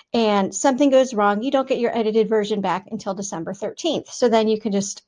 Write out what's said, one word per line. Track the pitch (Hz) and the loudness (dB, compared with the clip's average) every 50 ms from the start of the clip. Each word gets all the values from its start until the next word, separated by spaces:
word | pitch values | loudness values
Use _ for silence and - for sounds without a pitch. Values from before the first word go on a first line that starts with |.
| - _ | -14 _
and | - 233 226 208 208 202 190 - - | -2 0 2 2 2 2 0 0 -2
something | - - 277 262 247 294 277 | 0 0 0 2 4 2 4
goes | 262 262 262 254 247 | 6 4 4 2 0
wrong. | 202 208 202 208 208 | 0 2 2 2 0
You | 233 277 | -2 0
don't | - 269 262 | 0 0 0
get | 262 262 220 | 0 -2 0
your | 233 226 - | 0 -2 0
edited | 240 220 220 214 226 220 | 0 0 0 2 2 2
version | 214 226 214 208 202 214 202 | 2 2 0 0 0 -2 -2
back | 190 185 170 190 - - | -2 -2 -2 -4 -6 -8
until | 220 214 - 208 190 | -12 -10 -6 -6 -8
December | 165 - - 208 165 165 185 190 | -6 -8 -8 -8 -8 -8 -8 -8
thirteenth. | - 226 202 - - - 330 262 185 - - | -8 -8 -10 -8 -6 -4 -2 -2 -2 -4 -8
So | - - 247 | -6 0 0
then | 240 226 226 220 220 | 2 4 4 2 2
you | 220 214 | 0 0
can | - 220 196 | -2 -2 -2
just | 202 196 202 - - _ | -2 -2 -4 -10 -14 _